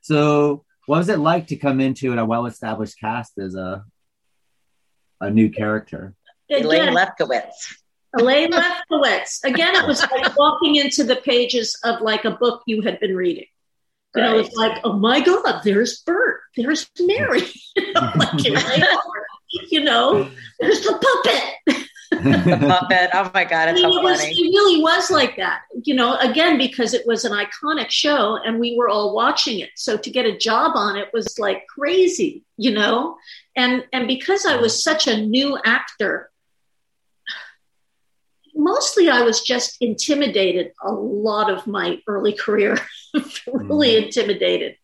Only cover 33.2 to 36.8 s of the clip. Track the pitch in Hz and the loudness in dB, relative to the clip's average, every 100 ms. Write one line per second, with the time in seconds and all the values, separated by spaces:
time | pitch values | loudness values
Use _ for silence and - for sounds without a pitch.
33.2 | - - _ - 247 254 247 262 233 262 | -20 -20 _ -2 0 -2 -4 -6 -4 -4
34.2 | - 392 370 262 233 - 320 311 302 220 | -2 0 0 0 0 0 -2 0 0 0
35.2 | 214 247 277 262 220 254 - - 196 160 | 0 0 0 -2 0 0 -2 -6 -4 -4
36.2 | - _ _ _ _ _ | -8 _ _ _ _ _